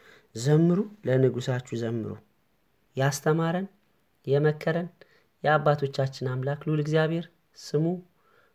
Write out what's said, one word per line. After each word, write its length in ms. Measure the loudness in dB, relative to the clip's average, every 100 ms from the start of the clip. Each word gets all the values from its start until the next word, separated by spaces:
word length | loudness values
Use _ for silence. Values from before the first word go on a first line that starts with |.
| -20 -20 _ -4
ዘምሩ፣ 440 | 2 4 6 2 -2 -6
ለንጉሳችሁ 720 | 0 4 4 2 -4 -4 -4 -6
ዘምሩ። 340 | -4 -4 -6 -10 -16 _ _ _ _ _ _ -2
ያስተማረን፣ 720 | -2 0 0 0 0 -2 -6 _ _ _ _ _ -2
የመከረን 600 | 2 2 0 -2 -2 -4 -10 -20 _ _ _
የአባቶቻችን 840 | 0 2 4 2 0 -2 -4 -4 -6
አምላክ 320 | -4 -4 -4
ልዑል 180 | -2 -2
እግዚአብሔር 460 | 0 0 0 -2 -6 _ _ -20
ስሙ 280 | -4 -2 0 -2 -10 _ _ _ _